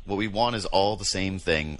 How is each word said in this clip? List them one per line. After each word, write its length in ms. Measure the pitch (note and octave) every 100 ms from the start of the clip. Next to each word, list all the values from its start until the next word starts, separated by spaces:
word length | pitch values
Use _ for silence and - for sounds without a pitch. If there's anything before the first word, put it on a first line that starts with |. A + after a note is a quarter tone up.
what 120 | F#2+ G2+
we 120 | G#2+
want 260 | G2+ A#2+
is 120 | A2+ F#2
all 300 | F#2+ G2 G#2
the 100 | F#2+
same 320 | F#2+ F#2+ F#2+
thing 400 | F2 D#2 D2+